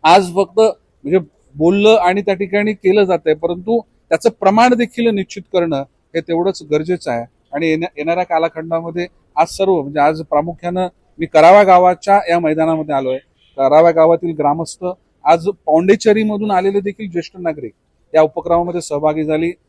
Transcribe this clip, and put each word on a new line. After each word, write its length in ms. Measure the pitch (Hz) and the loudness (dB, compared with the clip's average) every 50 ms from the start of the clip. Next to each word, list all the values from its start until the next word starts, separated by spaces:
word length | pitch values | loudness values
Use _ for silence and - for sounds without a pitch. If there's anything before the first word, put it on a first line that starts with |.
आज 320 | - 156 175 196 190 180 170 | 6 6 4 4 4 0 -2
फक्त 260 | 190 196 190 _ 220 220 220 - _ _ _ _ _ | -4 -4 -2 _ 2 2 2 0 _ _ _ _ _
म्हणजे 160 | _ 139 165 185 160 _ _ _ _ _ _ | _ -2 -2 -2 -2 _ _ _ _ _ _
बोललं 360 | 143 151 170 190 202 202 220 | 0 0 0 2 4 4 4
आणि 320 | 220 214 180 180 185 196 | 4 4 2 0 0 0
त्या 120 | 196 202 196 | -2 -4 -4
ठिकाणी 380 | 180 202 185 190 208 208 214 | -4 -4 -4 -2 -2 -2 -2
केलं 320 | 214 - - 185 190 208 202 | -6 -2 0 0 2 2 2
जातंय, 300 | 185 185 165 _ 160 156 | 2 0 -2 _ -2 -2
परंतु 460 | 156 165 170 175 180 180 208 226 233 | -2 -2 -6 -6 -6 -4 -2 -2 -2
त्याचं 500 | - _ _ _ _ _ 160 165 - 233 | -4 _ _ _ _ _ -4 0 0 -2
प्रमाण 440 | 226 _ - 190 202 220 240 254 247 | -2 _ 0 2 4 4 4 4 4
देखील 320 | 226 240 - - - 233 233 | 0 -2 -4 -4 -4 -2 -2
निश्चित 340 | 214 196 185 _ - 202 180 _ | -2 -2 -6 _ -12 -20 -16 _
करणं 280 | - 185 170 165 156 135 | -2 -2 -2 -2 -4 -6
हे 380 | 139 _ _ _ _ _ _ 165 | -6 _ _ _ _ _ _ -8
तेवढंच 420 | 160 - 165 165 175 196 185 - | -6 -4 -4 -2 -2 -4 -4 -6
गरजेचं 480 | 170 147 151 151 156 165 180 170 - 147 | -6 -4 -4 -4 -2 -4 -6 -6 -4 -6
आहे. 160 | 123 117 117 - _ _ _ _ | -6 -6 -8 -10 _ _ _ _
आणि 160 | - 147 165 160 | -8 -4 -2 -2
येण्या-, 220 | 156 160 170 - _ | -2 -2 -4 -8 _
येणाऱ्या 280 | 147 147 165 170 180 180 | -8 -4 -4 -2 -4 -2
कालखंडामध्ये 840 | _ 170 160 160 165 _ 160 160 165 165 165 165 170 165 175 175 175 _ _ _ _ _ | _ -2 -2 -2 -2 _ -8 -8 -6 -6 -6 -6 -6 -8 -8 -8 -10 _ _ _ _ _
आज 120 | 151 165 165 | -2 -2 -2
सर्व, 340 | - - 196 190 190 170 | -2 -4 -2 0 0 -2
म्हणजे 180 | 135 143 143 151 | -2 -6 -2 0
आज 220 | - 156 160 160 | 0 0 0 -2
प्रामुख्यानं 680 | 160 _ - 147 151 170 165 - - 175 180 185 185 180 _ _ _ _ _ - | -6 _ -2 -2 -2 -2 -10 -10 -10 -6 -4 -4 -6 -6 _ _ _ _ _ -10
मी 80 | 165 | -10
करावा 360 | 156 - 156 156 170 190 208 | 0 4 6 8 8 8 8
गावाच्या 580 | 202 196 185 180 180 180 180 175 - - 196 202 196 170 | 6 6 6 6 6 4 2 0 0 0 0 2 2 0
या 100 | 170 175 | -2 0
मैदानामध्ये 560 | 170 156 156 156 160 160 160 160 156 156 147 | 0 -2 0 0 0 -2 -2 -4 -4 -4 -4
आलोय. 240 | 139 131 127 131 135 _ _ _ _ _ _ _ | -4 -2 -4 -6 -6 _ _ _ _ _ _ _
करावा 340 | 139 135 135 147 156 165 170 | -2 0 4 4 6 4 4
गावातील 440 | 160 165 160 160 170 165 175 170 160 | 4 4 4 4 2 0 -2 -8 -6
ग्रामस्थ 480 | 151 143 143 147 165 165 - - _ 180 180 185 _ _ _ _ _ _ | -2 -2 -2 -2 -2 -6 -10 -12 _ -10 -10 -10 _ _ _ _ _ _
आज 240 | 147 165 170 160 196 196 _ _ | 0 0 2 0 -6 -8 _ _
पॉंडिचेरीमधून 840 | - 156 160 180 185 202 220 - - 202 220 220 214 214 202 214 214 | 0 0 0 4 2 0 2 2 0 0 2 0 -4 -4 -6 -4 -2
आलेले 300 | 196 180 185 196 196 202 | -2 0 0 0 -2 -2
देखील 300 | 185 202 196 _ 220 190 | -4 -4 -10 _ -14 -8
ज्येष्ठ 260 | 170 - - - _ | -8 -8 -10 -10 _
नागरिक 360 | 185 175 170 156 147 131 110 _ _ _ _ _ _ _ _ - | -8 -8 -8 -8 -8 -12 -16 _ _ _ _ _ _ _ _ 0
या 80 | 156 | 2
उपक्रमामध्ये 580 | 156 156 156 170 151 170 170 170 175 175 170 175 | 2 2 _ -8 -4 -2 -2 -2 -2 -4 -6 -8
सहभागी 440 | 160 - 151 147 151 156 151 156 156 | -8 -6 -8 -2 -2 -2 -2 -2 -4
झाली. 280 | 151 156 156 165 170 180 _ _ | -2 -2 -2 -2 -4 -6 _ _